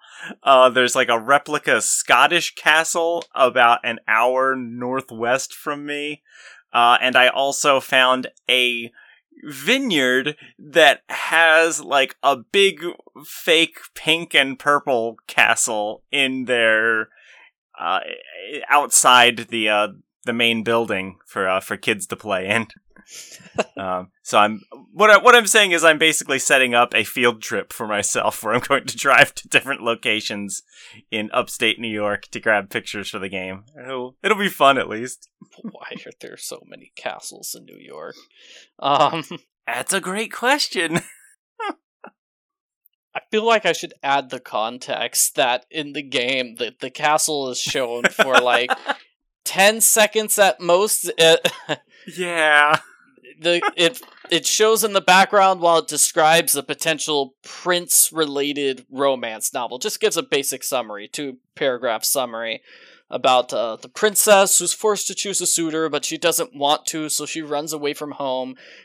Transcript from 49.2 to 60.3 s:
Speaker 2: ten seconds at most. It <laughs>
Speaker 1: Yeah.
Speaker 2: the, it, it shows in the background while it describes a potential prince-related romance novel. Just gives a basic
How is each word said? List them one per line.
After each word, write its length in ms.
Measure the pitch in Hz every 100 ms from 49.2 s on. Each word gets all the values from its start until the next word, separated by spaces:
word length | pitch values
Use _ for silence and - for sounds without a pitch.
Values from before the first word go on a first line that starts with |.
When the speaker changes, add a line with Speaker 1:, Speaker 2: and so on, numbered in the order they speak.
| _ _
Speaker 2:
ten 360 | - 185 196 220
seconds 580 | - 226 214 220 214 -
at 220 | 190 -
most. 500 | 170 180 208 - 175 -
It 320 | 165 165 - - -
<laughs> 120 | 147 _ _ - 165
Speaker 1:
Yeah. 600 | 180 170 156 147 147 156 - _ _ _ 123 160
Speaker 2:
the, 200 | 165 175 415 202
it, 240 | 170 - - - -
it 160 | 170 -
shows 360 | - 214 220
in 80 | 214
the 60 | 196
background 600 | 180 185 190 208 190 185
while 180 | 170 165
it 100 | 151
describes 640 | 147 - 175 156 165 135
a 80 | 143
potential 720 | - 143 165 156 - 147 135 _
prince-related 1400 | - - 175 175 175 - - 156 143 139 143 143 139 127 -
romance 640 | 131 139 127 117 110 -
novel. 260 | 131 113 123
Just 220 | 208 -
gives 160 | 214 170
a 60 |
basic 400 | 139